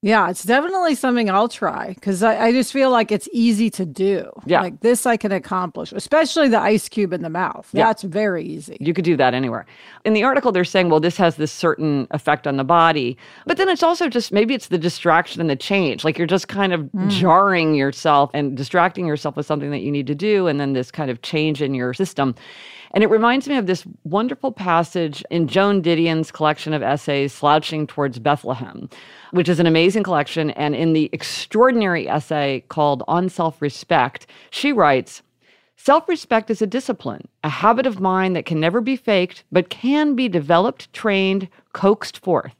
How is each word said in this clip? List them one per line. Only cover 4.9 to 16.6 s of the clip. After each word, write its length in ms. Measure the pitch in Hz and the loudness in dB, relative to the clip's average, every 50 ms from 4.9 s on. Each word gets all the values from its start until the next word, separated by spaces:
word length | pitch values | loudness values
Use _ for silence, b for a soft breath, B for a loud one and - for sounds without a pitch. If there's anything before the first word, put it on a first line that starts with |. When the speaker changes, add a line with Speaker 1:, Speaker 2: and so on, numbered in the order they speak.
| 247 226 - | 2 2 2
Speaker 1:
I 100 | 254 233 | 0 -2
can 160 | 214 - 214 | 0 -2 -2
accomplish, 640 | 196 185 - - 196 185 180 170 - - 175 - - | -4 -4 -4 -4 -6 -4 -4 -6 -8 -10 -12 -10 -10
especially 560 | 202 - - - 311 320 277 - 339 302 269 | -12 -6 0 2 2 2 2 2 2 2 4
the 100 | 226 208 | 2 2
ice 300 | 160 - 214 175 - - | 2 2 0 0 -2 -4
cube 240 | - 220 208 180 180 | -4 -4 -2 -2 -2
in 80 | 165 | -6
the 80 | 160 165 | -6 -6
mouth. 400 | 160 175 185 165 - - - _ | -4 -4 -4 -4 -6 -8 -16 _
Speaker 2:
Yeah. 140 | - 190 226 226 | 0 2 2 2
Speaker 1:
That's 160 | 220 - - | 2 0 -6
very 400 | 196 156 202 214 208 185 165 156 | -6 -4 -2 -2 0 -2 -2 -6
easy. 320 | - 151 147 151 - - - | -8 -10 -12 -12 -16 -14 -6
Speaker 2:
You 120 | 139 156 170 | -4 -2 -2
could 120 | 175 175 | 0 2
do 100 | 170 170 | 2 2
that 180 | 135 139 127 120 | 4 4 2 4
anywhere. 320 | 127 135 123 113 113 90 B B B B B B B B | 2 -2 -4 -6 -8 -10 B B B B B B B B
In 80 | 214 | 0
the 140 | 220 214 202 | 2 4 4
article, 260 | 262 269 277 269 254 | 2 2 2 2 2
they're 140 | 202 180 180 | 2 2 0
saying, 240 | - - 190 185 175 | 2 2 2 4 4
well, 100 | 156 156 | 4 4
this 160 | 156 175 170 | 4 2 2
has 220 | - 190 170 156 - | 2 2 2 2 0
this 160 | 156 151 - | -4 -6 -4
certain 520 | - - 170 - - 156 156 147 139 123 - | -2 0 0 0 0 -2 -2 0 -2 -2 -4
effect 360 | - 147 - - 151 147 - 147 | -6 -4 0 0 0 0 0 -4
on 100 | 139 135 | -2 -2
the 80 | 135 | 0
body. 500 | 131 170 170 165 165 160 151 131 120 127 B B B B B B B | 2 4 6 6 4 4 2 -2 -4 -6 B B B B B B B
But 80 | 349 | -2
then 140 | 349 381 392 | 0 2 0
it's 120 | 359 - | 2 2
also 280 | 349 330 349 339 349 294 | 2 0 2 2 -2 -2
just, 240 | 214 240 226 - 196 | 0 -2 -4 0 0
maybe 200 | 202 214 226 269 | 0 2 2 0
it's 140 | 240 - - | -4 -4 -4
the 100 | 175 175 | -4 -2
distraction 640 | 156 175 - - - 175 160 165 175 - - - | -2 -2 -4 -2 2 4 4 4 2 0 -4 -4
and 100 | 170 160 | -2 -2
the 60 | 139 | -2
change. 480 | 131 - - 196 196 185 147 110 - - | -2 -2 -2 0 0 0 0 -2 -2 -2
Like, 140 | 156 156 - | -2 -2 0
you're 100 | 170 160 | -2 0
just 220 | 180 190 - _ | 0 -2 -2 _
kind 240 | - 196 | -4 -2